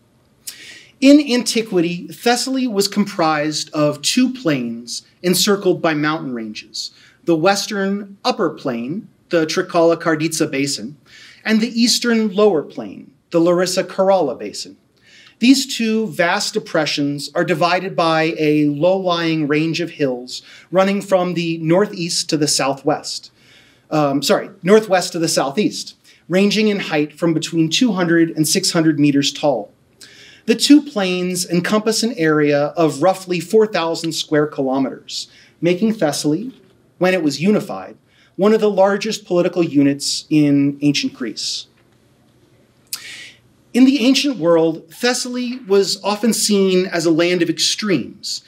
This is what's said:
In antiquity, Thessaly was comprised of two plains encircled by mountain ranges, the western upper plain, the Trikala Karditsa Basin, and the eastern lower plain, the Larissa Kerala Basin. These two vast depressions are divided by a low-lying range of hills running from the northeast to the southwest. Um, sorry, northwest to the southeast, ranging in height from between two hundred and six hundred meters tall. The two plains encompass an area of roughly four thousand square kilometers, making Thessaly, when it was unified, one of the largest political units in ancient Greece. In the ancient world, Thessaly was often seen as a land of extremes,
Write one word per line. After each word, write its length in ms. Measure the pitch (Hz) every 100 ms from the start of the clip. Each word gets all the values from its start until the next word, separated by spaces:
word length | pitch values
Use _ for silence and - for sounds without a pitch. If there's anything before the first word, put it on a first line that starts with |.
| _ _ _ _ - - - - - _
In 180 | 262 285
antiquity, 880 | 285 240 233 233 220 180 170 175 202
Thessaly 580 | 160 240 240 262 262 254
was 220 | 196 196
comprised 840 | - 202 - 160 151 156 151 -
of 280 | 156 151 139
two 300 | - - 254
plains 720 | - 170 139 120 117 120 - - _
encircled 600 | 180 180 - 202 185 156
by 120 | 165
mountain 400 | 151 151 160 151
ranges, 580 | 120 110 107 - - - - - _ -
the 100 | 165
western 800 | 175 202 - 208 196 202 202 -
upper 280 | 254 254 170
plain, 580 | - 139 117 120 180 - _ _
the 180 | 175 156
Trikala 520 | 175 180 175 165 165
Karditsa 520 | 170 156 160 - 147
Basin, 460 | 135 139 - 110 - _ - - -
and 160 | 214 214
the 220 | 233 233
eastern 520 | 240 - 240 226 220
lower 300 | 185 214 165
plain, 480 | - - 104 87 - _ _
the 100 | 170
Larissa 420 | 170 175 180 185
Kerala 560 | 185 - 190 190 147 117
Basin. 380 | 104 - - - _ _ _ - - _ 240
These 300 | 269 - -
two 300 | 226 220 220
vast 480 | 147 170 196 202 214
depressions 760 | - 165 147 - 143 143 - -
are 100 | 170
divided 500 | 165 170 180 185 160
by 380 | 165 160 160 165
a 260 | 156 151 147
low-lying 840 | 143 175 190 185 170 165 160 147
range 320 | 151 165 156
of 120 | 165
hills 500 | - 139 123 127 - - - -
running 320 | 180 196 202
from 320 | - 190 180 170
the 240 | 170 165
northeast 720 | 160 175 208 - 170 - -
to 60 | 156
the 100 | 147
southwest. 840 | - 151 170 - 147 - - - _ _ - _ _ _
Um, 320 | 156 143 139
sorry, 260 | 143 202 - -
northwest 480 | 170 214 214 180 175
to 80 | 175
the 80 | 160
southeast, 680 | 170 139 214 175 - - - _ _ -
ranging 420 | 175 202 202 214
in 100 | 202
height 340 | - 156 151
from 220 | - 165 156
between 340 | - 165 160
two 220 | - 254
hundred 400 | 185 175 170 165
and 160 | 156 151
six 240 | 202 180
hundred 280 | 175 160 147
meters 320 | 147 139 139
tall. 400 | - 147 123 - _ _ _ - - - - -
The 80 | 240
two 260 | - 294
plains 680 | 285 208 185 180 180 180 -
encompass 540 | 175 175 214 220 208
an 120 | 226
area 600 | 247 160 151 147 143 147 156
of 280 | 160 135
roughly 360 | 175 185 180 180
four 280 | 165 220 214
thousand 460 | 185 165 165 160
square 340 | 151 - 151 151
kilometers, 800 | - 131 135 131 - - - - - - _
making 320 | 165 180 220
Thessaly, 600 | 214 156 135 151 156 247 - _ _ _ -
when 160 | 180
it 80 | 185
was 180 | 156 131
unified, 580 | 175 208 - 95 92 - _ _ _ -
one 200 | 196 220
of 60 |
the 100 | 208 190
largest 420 | 190 202 220 - -
political 380 | 175 175 180
units 640 | 165 139 139 139 - - -
in 480 | 156 147 143 139 143
ancient 320 | 147 139 -
Greece. 540 | - 117 - - - - _ _ _ _ _ _ _ _ _ _ _ _ - - - - - _ _ _ 233
In 80 |
the 220 | 262 262 226
ancient 320 | 269 285 226
world, 520 | 160 170 165 160 -
Thessaly 680 | - 240 247 254 247 247 254 190
was 340 | 196 196 -
often 300 | 196 208 240
seen 540 | 202 - 202 190 185 185
as 200 | 170 165
a 60 |
land 300 | 160 175 180
of 80 | 165
extremes, 920 | 160 - - 214 156 - - - -